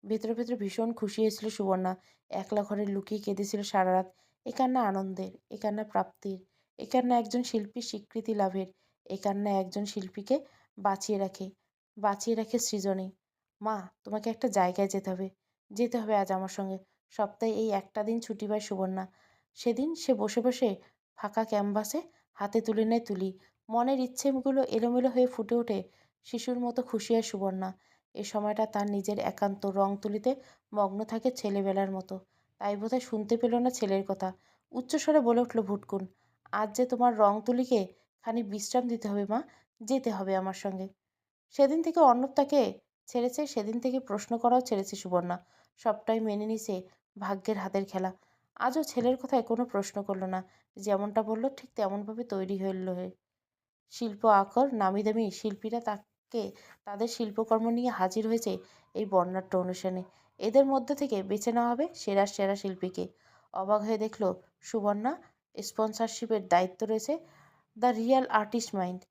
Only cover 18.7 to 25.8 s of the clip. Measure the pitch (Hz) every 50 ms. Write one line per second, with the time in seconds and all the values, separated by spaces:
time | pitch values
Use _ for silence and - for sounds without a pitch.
18.7 | 202 190 190 190 190 190 190 185 _ _ _ _ _ _ _ _ _ - - 247
19.7 | 233 226 269 311 330 311 - - 262 208 208 208 208 240 226 254 247 247 262 220
20.7 | 196 - - - _ _ _ _ _ - - 202 208 220 226 220 - 208 202 202
21.7 | 202 214 214 214 - 302 339 - _ _ _ _ _ - 202 202 202 226 220 220
22.7 | 220 214 220 220 226 233 233 - 208 185 185 190 185 190 _ _ _ _ _ -
23.7 | 226 233 240 254 277 262 254 247 254 - - 277 269 262 254 269 269 269 254 -
24.7 | - 226 226 240 240 247 247 262 247 247 254 254 254 - 226 202 240 240 233 233
25.7 | 214 190